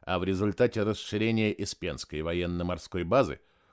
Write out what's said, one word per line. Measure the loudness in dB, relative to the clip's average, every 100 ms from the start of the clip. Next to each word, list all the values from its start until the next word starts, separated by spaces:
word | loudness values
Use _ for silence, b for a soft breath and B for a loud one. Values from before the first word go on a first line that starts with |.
а | -4 -2
в |
результате | 0 2 0 2 2 2
расширения | 0 -2 -4 0 2 4 2
Испенской | 0 -4 -4 -6 -6 -6 -4
военно-морской | -2 0 0 0 -2 -4 -4 -4
базы | 2 2 2 -2 _ _ _